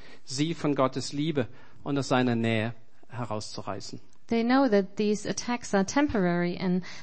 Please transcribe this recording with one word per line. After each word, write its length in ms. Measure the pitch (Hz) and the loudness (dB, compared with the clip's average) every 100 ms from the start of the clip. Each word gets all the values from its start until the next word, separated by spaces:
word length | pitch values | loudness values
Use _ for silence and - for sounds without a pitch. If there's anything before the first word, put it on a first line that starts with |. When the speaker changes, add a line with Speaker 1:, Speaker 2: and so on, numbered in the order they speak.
| - - | -10 -10
Speaker 1:
sie 300 | - 131 160 | -6 -2 -2
von 220 | 165 151 139 | 0 0 4
Gottes 360 | 131 135 - | 2 0 -6
Liebe 360 | 143 156 139 113 - - - | -2 -2 0 -2 -4 -12 -8
und 140 | 147 139 | -4 -2
aus 100 | 127 | 2
seiner 300 | 127 127 117 | 4 4 2
Nähe 360 | 113 113 113 - - - - | 2 2 0 -4 -12 -12 -10
herauszureißen. 880 | 117 117 107 - - 104 101 - - - - - | -8 -6 -6 -6 -8 -6 -6 -6 -10 -12 -10 -2
Speaker 2:
They 160 | 233 | 0
know 260 | 233 262 269 | 4 4 6
that 260 | 202 196 - | 4 4 2
these 340 | 208 208 - | 2 2 -2
attacks 440 | 196 - 240 - | -4 -4 -4 0
are 120 | 196 196 | 2 4
temporary 720 | 285 294 226 180 175 175 - | 2 2 4 4 4 0 0
and 280 | 185 180 180 - | 0 0 -2 -8